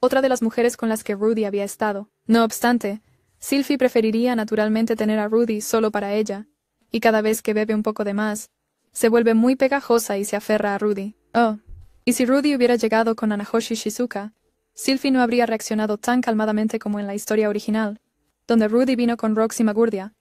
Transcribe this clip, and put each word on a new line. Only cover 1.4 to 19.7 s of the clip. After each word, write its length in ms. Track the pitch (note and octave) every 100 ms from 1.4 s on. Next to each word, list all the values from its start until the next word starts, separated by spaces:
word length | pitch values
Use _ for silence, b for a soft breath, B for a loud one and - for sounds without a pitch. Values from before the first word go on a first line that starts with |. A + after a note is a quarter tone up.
| G#3
había 180 | G3+
estado. 460 | G3+ - G#3+ G3 G#3 _ -
No 180 | A3+
obstante, 560 | A3+ - A#3+ A#3+ G#3+ G#3 _ _ _ _
Sylvie 400 | - C#4 C4+ C#4+
preferiría 580 | B3+ B3 A3 A3 A#3+ A#3+
naturalmente 600 | G#3+ G#3+ G#3+ G#3+ A3+ A3
tener 220 | G#3+ G#3+
a 100 | G#3
Rudy 340 | A3 A#3 G#3+
solo 280 | G#3 A3+ A3
para 220 | G#3+ G3+
ella, 340 | G#3 G#3+ G3+ G#3+ _ _ _ _
y 100 | A#3
cada 220 | A3+ A3
vez 180 | G#3+ A3
que 140 | -
bebe 200 | G#3+ G#3+
un 80 | G#3+
poco 220 | G#3+ G#3+
de 80 | G#3
más, 380 | G3+ G#3+ G#3+ - _ _ _ _
se 160 | - A#3
vuelve 240 | A#3 A#3
muy 240 | A3+ A#3+ C4
pegajosa 600 | C4 C#4 - A#3 A#3 G3+
y 80 | G3+
se 100 | G3+
aferra 380 | - G#3+ G#3
a 40 | G3+
Rudy. 380 | G#3 G3+ G3 - _
Oh, 240 | A#3 A#3 G#3+ _ - - _
y 80 | -
si 140 | A#3+ B3
Rudy 280 | C4+ D4
hubiera 220 | C#4 A#3+ A#3+
llegado 400 | A3+ A3 A3+ A3+
con 160 | A3
Anahoshi 420 | G#3 G3+ A3+ A3
Shizuka, 600 | A3 - G#3 B3 G3+ G3+ _ _ _ _
Sylvie 360 | - - C4+ C#4
no 120 | C4
habría 240 | A#3+ A#3+ A#3
reaccionado 500 | A3 - G#3+ G#3+ G#3
tan 240 | - B3
calmadamente 580 | B3 A3 G#3+ G#3+ A3 A3
como 220 | G#3+ G#3
en 60 | G3+
la 80 |
historia 340 | G3+ - G#3+ G#3+
original, 520 | G#3 - G#3+ A3 G#3 _ _ _ _ -
donde 220 | A#3 G#3+
Rudy 280 | A3+ C4 B3
vino 200 | A#3+ A#3
con 180 | A3
Roxy 300 | G#3+ A3+ A3
Magurdia 480 | A3+